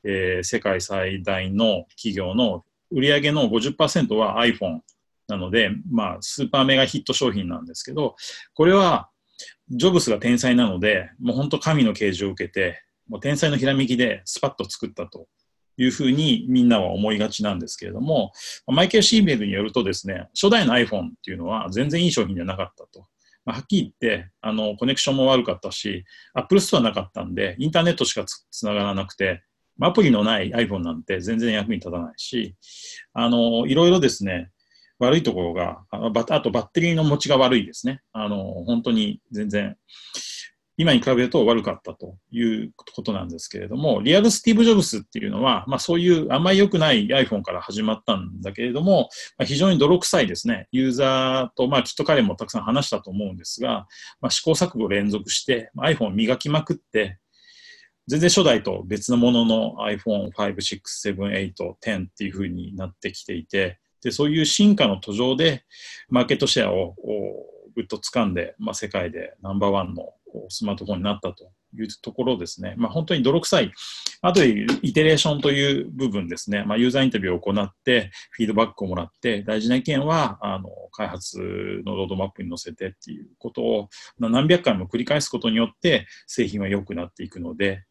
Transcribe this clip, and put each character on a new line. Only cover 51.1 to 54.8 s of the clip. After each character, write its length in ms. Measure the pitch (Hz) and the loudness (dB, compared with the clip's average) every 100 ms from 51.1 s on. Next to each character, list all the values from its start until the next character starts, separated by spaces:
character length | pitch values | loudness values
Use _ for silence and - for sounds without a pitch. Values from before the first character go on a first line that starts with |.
| 131 131 131 127 | 2 0 -2 -4
ー 40 | - | -2
と、 100 | 127 | 2
ま 120 | 139 | 2
あ、 40 | |
き 80 | 123 | 0
っ 40 | - | -4
と 80 | |
彼 180 | 147 147 | 2 4
も 140 | 104 90 | 2 -2
た 100 | 107 | -6
く 60 | |
さ 80 | 113 | -6
ん 20 | |
話 260 | 101 131 139 | -2 -2 0
し 20 | |
た 100 | 107 | -4
と 80 | 98 | -6
思 160 | 95 101 | -6 -6
う 40 | |
ん 60 | 92 | -8
で 80 | 82 | -12
す 160 | - | -6
が、 260 | 127 107 98 - - _ | -4 -4 -8 -20 -20 _
ま 60 | - | -4
あ、 20 | |
試 120 | - | -2
行 100 | 165 | 0
錯 260 | 156 180 | 2 0
誤 100 | 113 | -2